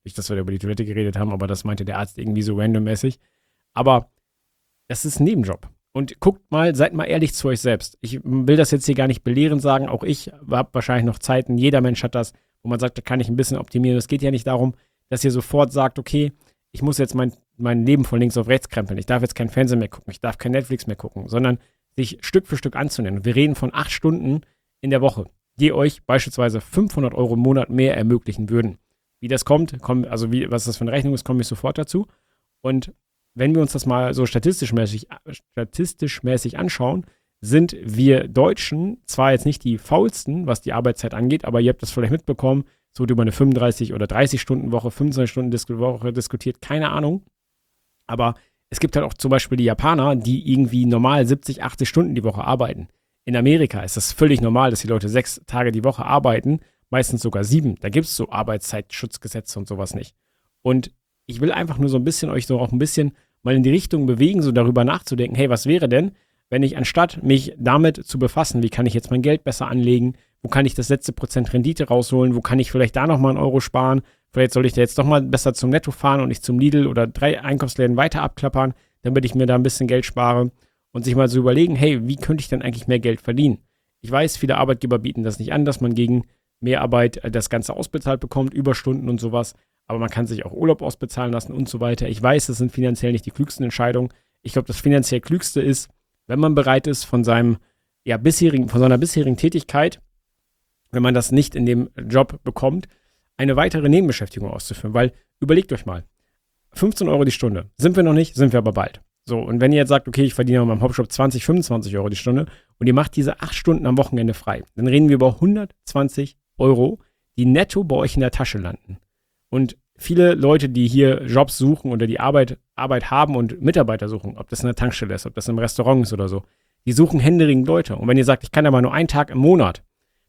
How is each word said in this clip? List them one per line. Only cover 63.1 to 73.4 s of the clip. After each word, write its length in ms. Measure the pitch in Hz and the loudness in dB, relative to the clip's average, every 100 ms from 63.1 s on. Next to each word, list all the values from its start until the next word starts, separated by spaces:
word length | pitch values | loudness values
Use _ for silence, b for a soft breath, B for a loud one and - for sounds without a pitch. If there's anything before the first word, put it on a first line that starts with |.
| - _ _ | -4 _ _
mal 140 | 120 131 | 0 2
in 80 | |
die 80 | 131 | 4
Richtung 340 | 160 - 160 135 | 2 0 -2 0
bewegen, 360 | 117 147 196 | 2 2 2
so 100 | 147 | 2
darüber 340 | 123 120 123 123 | 2 2 2 2
nachzudenken, 500 | 165 - 123 120 117 | 0 -4 -4 -2 0
hey, 140 | 135 | 0
was 160 | 120 131 | 0 2
wäre 240 | 170 143 | 2 4
denn, 220 | 123 185 - _ _ _ | 2 0 -4 _ _ _
wenn 140 | 131 | 0
ich 140 | 135 - | 0 0
anstatt 460 | 127 - 175 - | -2 0 0 0
mich 300 | 131 135 135 - | 2 2 2 -4
damit 480 | 120 139 160 151 - | 2 4 4 2 -4
zu 140 | 135 | -2
befassen, 420 | 127 - 160 123 | -2 0 -2 0
wie 80 | 117 | -2
kann 160 | - 120 | 0 0
ich 80 | |
jetzt 160 | 117 - | -2 -2
mein 140 | 127 | 0
Geld 200 | 127 151 | 2 0
besser 240 | - 120 - | -2 -6 -4
anlegen, 460 | 127 120 123 123 127 b b | 0 2 2 2 -4 b b
wo 60 | 123 | -2
kann 180 | - 139 | 0 2
ich 80 | - | 0
das 140 | 120 | -2
letzte 220 | 139 - | -2 -2
Prozent 400 | - 131 - 117 | -8 -6 -4 0
Rendite 340 | 127 123 165 147 | 0 0 -2 0
rausholen, 480 | 123 120 127 127 120 | 0 2 2 2 0
wo 60 | |
kann 180 | - 135 | 0 0
ich 120 | 127 | 0
vielleicht 240 | 127 120 - | 0 0 0
da 120 | 147 | 0
nochmal 240 | 151 135 | 2 2
einen 120 | 139 | 2